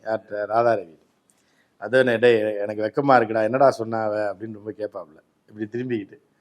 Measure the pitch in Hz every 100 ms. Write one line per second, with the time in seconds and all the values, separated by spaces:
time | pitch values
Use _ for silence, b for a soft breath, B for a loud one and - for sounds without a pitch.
0 | 110 110 - 104 104 113 120 110 85 76
1 | _ _ _ _ _ _ _ _ 107 131
2 | 127 113 120 113 107 104 104 107 107 147
3 | 143 127 107 110 110 131 139 - 113 113
4 | 110 107 104 95 113 107 107 101 104 98
5 | 80 76 _ _ _ 104 107 120 127 117
6 | 98 - _ _